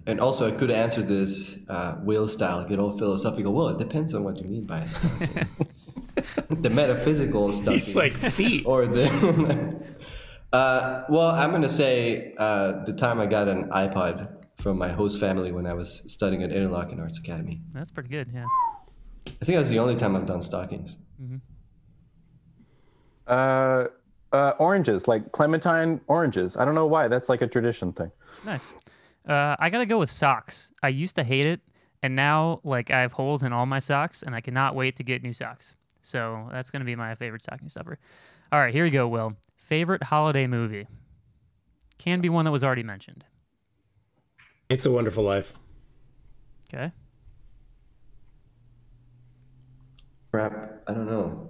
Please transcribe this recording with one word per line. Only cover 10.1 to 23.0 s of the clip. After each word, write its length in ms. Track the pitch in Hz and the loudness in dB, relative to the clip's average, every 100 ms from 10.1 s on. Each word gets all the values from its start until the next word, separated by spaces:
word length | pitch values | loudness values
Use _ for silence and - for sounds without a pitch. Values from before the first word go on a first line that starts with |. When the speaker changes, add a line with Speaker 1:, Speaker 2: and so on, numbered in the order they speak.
| - - - - | -16 -16 -20 0
Speaker 1:
uh, 500 | 127 131 127 - - - | 4 4 2 0 -4 2
well, 220 | 151 165 | 4 4
I'm 220 | 165 156 | 4 2
gonna 180 | 180 139 | 2 2
say, 640 | - 135 127 117 107 - - | 4 4 4 2 -2 -6 -2
uh, 460 | 107 101 98 98 | 0 2 2 0
the 80 | - | -4
time 300 | 95 123 113 | 0 2 2
I 40 | 101 | 2
got 220 | 104 101 | 2 2
an 220 | 95 - | 0 0
iPod 580 | 95 98 98 90 85 101 - - - | 0 0 0 0 -2 -8 -14 -20 -6
from 200 | 101 92 | -2 0
my 120 | 90 | -2
host 280 | 85 104 101 | 0 -2 0
family 320 | 101 92 90 | 0 0 -2
when 120 | 87 87 | -4 -4
I 80 | |
was 280 | 87 87 - - | -6 -8 -12 -16
studying 320 | - 101 92 | -4 -2 0
at 60 | 90 | -2
Interlochen 500 | 98 95 87 87 - | 0 0 -2 -4 -8
Arts 200 | 82 - | -10 -10
Academy. 420 | - 85 82 - - | -10 -8 -8 -10 -12
Speaker 2:
That's 180 | 131 - | -12 -12
pretty 180 | - 123 | -12 -10
good, 220 | 147 123 | -8 -8
yeah. 120 | 123 349 1047 932 - - - - - - | -8 -4 -2 -2 -6 -18 -20 -20 -18 -16
Speaker 1:
I 180 | - - | -6 0
think 120 | 175 | 2
that's 120 | 131 | 2
the 100 | 113 | 2
only 160 | 123 117 | 2 2
time 200 | 110 95 | 0 0
I've 80 | 95 | -2
done 160 | 90 | -6
stockings. 560 | 82 90 92 98 - - - - | -6 -8 -8 -10 -12 -16 -20 -18
Speaker 2:
Mm-hmm. 140 | 127 131 - - - _ _ - _ _ _ _ _ _ - _ _ _ | -14 -14 -16 -20 -20 _ _ -20 _ _ _ _ _ _ -20 _ _ _